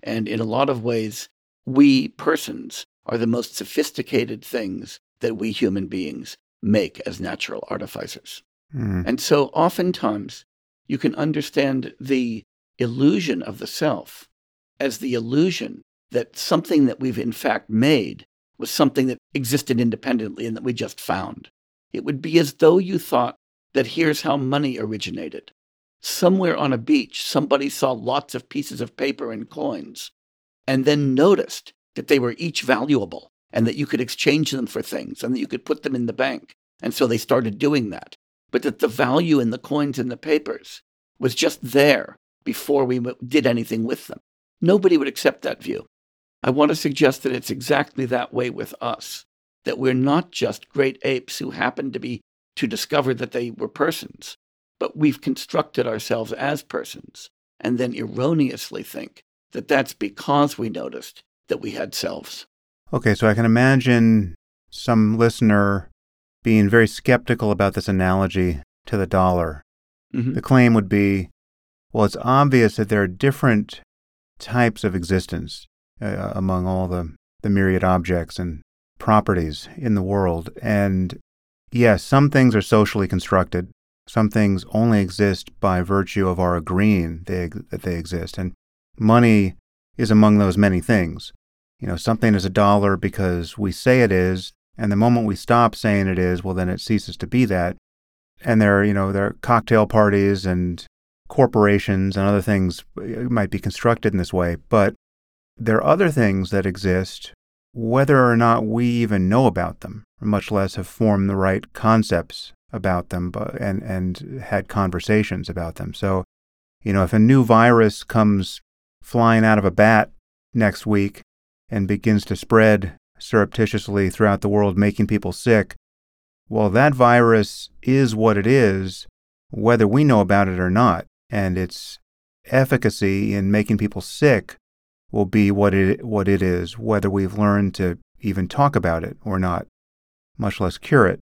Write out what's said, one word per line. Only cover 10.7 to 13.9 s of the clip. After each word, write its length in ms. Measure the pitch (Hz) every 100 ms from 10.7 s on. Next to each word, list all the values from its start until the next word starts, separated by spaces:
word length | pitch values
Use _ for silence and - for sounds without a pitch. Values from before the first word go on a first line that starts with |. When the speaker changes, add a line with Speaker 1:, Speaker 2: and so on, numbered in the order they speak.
| _ _
Speaker 1:
you 100 | 139
can 180 | 147 107
understand 800 | 147 151 147 - 139 131 - -
the 440 | 131 135 120 110 _ _ _ _
illusion 600 | 123 123 139 202 170 -
of 180 | - 101
the 80 | -
self 600 | - 156